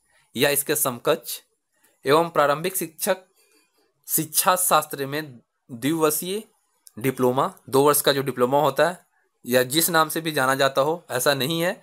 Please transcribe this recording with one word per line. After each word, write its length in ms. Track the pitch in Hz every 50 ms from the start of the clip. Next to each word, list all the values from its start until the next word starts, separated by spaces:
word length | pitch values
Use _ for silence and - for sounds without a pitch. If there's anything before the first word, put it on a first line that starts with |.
| _ _ _ _ _ _ -
या 140 | 113 135 143
इसके 260 | 143 143 - - 147
समकक्ष 640 | - - 139 123 117 - 156 151 165 - - - - _ _ _ _ _ _ _ _ _ _ _ _ -
एवं 240 | 131 143 160 170 170
प्रारंभिक 460 | 165 160 147 143 143 151 165 175 180
शिक्षक 480 | - 175 160 - - - 202 190 - - _ _ _ _ _ _ _ _ _ _ _ _ _ _ _ _ -
शिक्षा 460 | - 190 156 156 - - - 196 185 180
शास्त्र 480 | - - 185 156 151 - - 143 139
में 340 | 135 139 151 160 143 123 117 _ _ _ _ _ -
द्विवर्षीय 720 | 139 113 117 139 165 160 156 151 151 - 175 180 190 214 220 _ _ _ _ _ _ _ _ - - -
डिप्लोमा, 540 | 113 131 131 - 127 123 123 135 151 196 185 - _ -
दो 140 | 113 135 139
वर्ष 180 | 147 143 143
का 120 | - 156 139
जो 100 | 139 135
डिप्लोमा 380 | 143 123 123 123 123 139 143
होता 280 | 151 139 135 - 151 170
है 160 | 185 - _ _ _ _ _ _ _ _ -
या 180 | 123 123 127 127
जिस 240 | 127 131 160 165 -
नाम 180 | 170 160 160 151
से 120 | - 165
भी 120 | 160 165 151
जाना 220 | 147 131 131 135
जाता 260 | 135 139 135 135 143
हो, 240 | 135 151 165 175 - -
ऐसा 240 | 123 127 - 151 143
नहीं 260 | 135 123 143 165 165
है 200 | 165 180 220 -